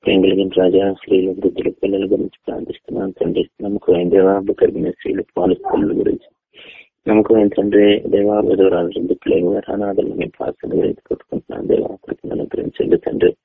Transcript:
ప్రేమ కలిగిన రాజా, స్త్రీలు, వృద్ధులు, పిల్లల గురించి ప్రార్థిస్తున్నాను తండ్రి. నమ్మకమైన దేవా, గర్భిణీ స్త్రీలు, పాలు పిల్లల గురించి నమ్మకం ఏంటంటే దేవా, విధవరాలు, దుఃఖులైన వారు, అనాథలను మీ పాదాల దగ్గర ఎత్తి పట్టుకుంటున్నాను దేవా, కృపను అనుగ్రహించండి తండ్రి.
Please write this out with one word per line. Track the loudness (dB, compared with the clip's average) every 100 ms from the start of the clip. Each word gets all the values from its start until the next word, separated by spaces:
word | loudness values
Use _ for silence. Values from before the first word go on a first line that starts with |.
ప్రేమ | 0 2
కలిగిన | 2 2 0 2
రాజా, | 2 2 0
స్త్రీలు, | -4 -2 0 0
వృద్ధులు, | -2 -4 -2 -6
పిల్లల | -4 -4 -2
గురించి | -2 -2 -4 _ -10
ప్రార్థిస్తున్నాను | -10 -10 -14 -10 -6 -6
తండ్రి. | -4 -4 -2 -4 _
నమ్మకమైన | -6 -4 0 0 2
దేవా, | 4 4
గర్భిణీ | 2 -2 0 0 0 -6
స్త్రీలు, | -6 -6 -6 -6 -2
పాలు | 0
పిల్లల | 0 -2 -2 0 0
గురించి | 0 -2 -8 _ _ -20 -20 -20 -20 _ 0
నమ్మకం | 2 4 4
ఏంటంటే | 4 2 2 6 6 4 2
దేవా, | 2 2 2
విధవరాలు, | 2 4 4 4 -2 -4
దుఃఖులైన | -4 -4 0 0 2
వారు, | -2 -4
అనాథలను | -6 -2 -2 -2
మీ | -4 -8
పాదాల | _ -8 -8 -4
దగ్గర | -2 -2
ఎత్తి | -4 _
పట్టుకుంటున్నాను | -10 -6 -10 -8 -10 -2
దేవా, | -2 -2 -10
కృపను | -12 -12 -8
అనుగ్రహించండి | -8 -6 -6 -8 -4 0 0
తండ్రి. | 0 -2 -2 -2